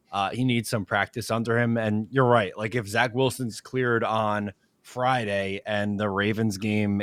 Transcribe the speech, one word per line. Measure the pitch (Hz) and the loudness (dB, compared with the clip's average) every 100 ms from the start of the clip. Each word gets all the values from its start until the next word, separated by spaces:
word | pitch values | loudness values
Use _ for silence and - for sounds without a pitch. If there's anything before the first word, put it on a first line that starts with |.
| - | -8
uh, | 98 98 | -4 -2
he | 113 | 0
needs | 127 120 107 | 0 0 0
some | 113 90 | -4 -2
practice | 104 98 117 - | -2 -2 -4 -2
under | 113 117 117 | -2 0 2
him. | 117 117 | 2 2
And | 110 107 110 | 2 0 0
you're | 135 123 | 4 6
right. | 120 95 - | 6 2 -4
Like, | 107 | -4
if | 123 98 | -4 -2
Zach | 113 123 | 0 0
Wilson's | 120 131 - 120 - | 2 0 0 -8 -8
cleared | - 127 123 117 | -8 -2 0 2
on | 107 110 107 104 101 - _ _ | 2 0 0 -2 -4 -10 _ _
Friday | - 123 127 131 107 101 98 98 107 | -12 -2 0 0 0 -2 -2 -6 -4
and | 104 104 101 | -2 -2 -2
the | 107 | -2
Ravens | 98 104 110 110 95 | 0 0 2 0 -2
game | 107 107 104 101 | -2 0 2 0